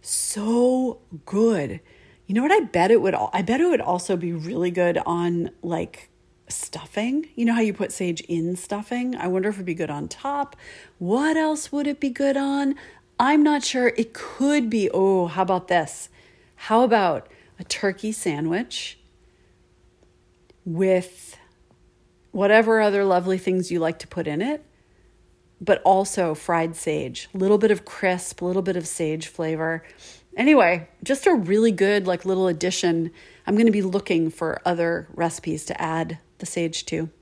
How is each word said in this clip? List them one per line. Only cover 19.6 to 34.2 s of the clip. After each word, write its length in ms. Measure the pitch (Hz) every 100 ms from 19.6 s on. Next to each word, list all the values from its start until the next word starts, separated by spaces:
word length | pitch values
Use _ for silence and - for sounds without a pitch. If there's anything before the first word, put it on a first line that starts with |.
| _ _ _ _ _ _ _ _ _ _ -
with 720 | 160 190 185 180 - - - _ _ _ _ _ _ _ _ _
whatever 500 | - 202 214 220 226
other 240 | 208 202 196
lovely 320 | 180 180 185
things 340 | 185 185 180
you 80 | 170
like 200 | 165 165
to 80 | -
put 200 | - 156
in 140 | 147
it, 240 | 226 302 - _ _ _ _ _ _ _ _ _
but 200 | 170 196
also 500 | - 190 196 - 175
fried 420 | 151 - 170 165 165
sage, 540 | - 151 135 - -
a 40 | 190
little 220 | 190 208
bit 100 | 208
of 160 | 202 -
crisp, 560 | - 196 180 - -
a 40 | 175
little 180 | 180
bit 120 | 185 180
of 120 | 165
sage 400 | - 165 156 160
flavor. 560 | - 160 160 160 165 - - - - _ -
Anyway, 520 | 254 294 180 175 160 _
just 240 | - 277 -
a 60 |
really 380 | 311 175 208 226
good, 360 | 190 196 208 185
like, 180 | 175 185
little 220 | 190 190
addition. 640 | 165 175 185 180 165 165 - - - -
I'm 100 | 208
gonna 160 | 233
be 120 | 208
looking 480 | 190 190 - 165